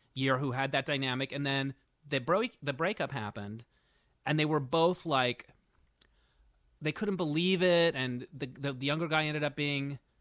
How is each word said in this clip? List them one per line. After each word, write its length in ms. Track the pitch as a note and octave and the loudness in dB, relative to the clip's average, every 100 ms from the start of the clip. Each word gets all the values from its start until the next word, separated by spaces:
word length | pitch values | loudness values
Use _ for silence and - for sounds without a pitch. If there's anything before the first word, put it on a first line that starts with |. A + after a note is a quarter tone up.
| _ | _
year 260 | - C3+ B2+ | -2 2 2
who 140 | C#3 | 2
had 200 | B2 C3+ | 0 0
that 120 | C3+ | 0
dynamic, 480 | C3+ C#3+ C3+ B2+ C3+ | 0 -2 -2 -2 -4
and 140 | C#3+ C#3 | -4 -2
then 260 | C3+ C3+ C3 _ _ C#3+ | 0 -2 -6 _ _ -6
the 120 | C#3 | -4
break-, 400 | B2 F#3 A#3+ - | 0 0 0 -6
the 100 | C#3+ | -6
breakup 380 | C3 E3 G#3+ C#3+ | -2 -2 -2 -4
happened, 520 | C3 G#2+ G#2 G2+ A2 - _ _ _ _ _ - | -4 -6 -6 -8 -10 -14 _ _ _ _ _ -2
and 120 | D#3 | 0
they 60 | |
were 160 | D3+ D3+ | 2 0
both, 460 | C3 E3 E3 F3+ E3 | 2 4 4 2 0
like, 420 | C#3 B2 A#2+ - _ _ _ _ _ _ _ _ _ _ _ _ _ | 2 2 -2 -10 _ _ _ _ _ _ _ _ _ _ _ _ _
they 120 | D#3 | -6
couldn't 240 | - G#3 F#3 | -2 -2 0
believe 460 | E3 D3+ F3+ F#3+ | 0 2 2 4
it, 320 | F3+ E3+ E3+ | 4 6 4
and 320 | C3+ B2+ B2 - C3 | 2 -2 -4 -8 -10
the, 100 | C3+ B2+ | -10 -6
the, 140 | C#3 | -6
the 140 | B2+ C#3 | -4 -2
younger 200 | D#3 E3 | -2 0
guy 200 | D#3 D#3 | 2 0
ended 180 | D3+ | 0
up 100 | D3 | -2
being, 440 | C#3 D3 C#3+ C#3 C#3+ _ _ | -2 -2 -2 -4 -6 _ _